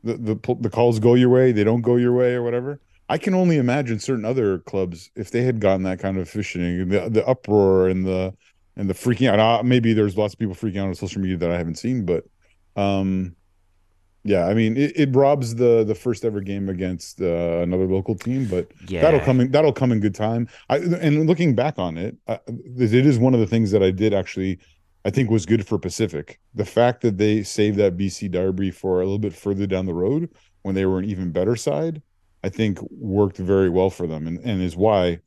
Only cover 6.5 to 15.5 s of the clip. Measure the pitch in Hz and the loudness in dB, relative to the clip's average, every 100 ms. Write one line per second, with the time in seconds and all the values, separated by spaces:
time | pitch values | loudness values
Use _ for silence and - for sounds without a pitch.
6.5 | 90 87 87 92 101 87 110 - 127 - | -4 -4 -2 0 -2 0 -2 0 -2 2
7.5 | 104 98 95 92 92 95 92 92 95 _ | 4 4 4 2 0 -2 -2 -4 -10 _
8.5 | _ _ - 98 90 123 117 131 101 110 | _ _ -8 -6 -4 -2 2 2 4 4
9.5 | 117 123 123 113 110 101 95 104 - 110 | 2 4 2 4 2 2 0 -4 -4 -8
10.5 | 90 110 95 98 87 95 101 95 90 85 | -6 -6 -4 -6 -6 -8 -6 -4 -2 -2
11.5 | 87 82 82 113 127 90 82 - _ _ | -2 -4 -6 -6 -4 -2 -2 -4 _ _
12.5 | _ _ - 98 98 98 95 92 82 _ | _ _ -4 -2 0 -2 -2 -4 -12 _
13.5 | _ _ _ _ _ _ _ - 98 87 | _ _ _ _ _ _ _ 0 0 2
14.5 | 107 110 113 143 - 139 131 139 147 120 | 2 0 0 -2 0 2 4 4 2 -2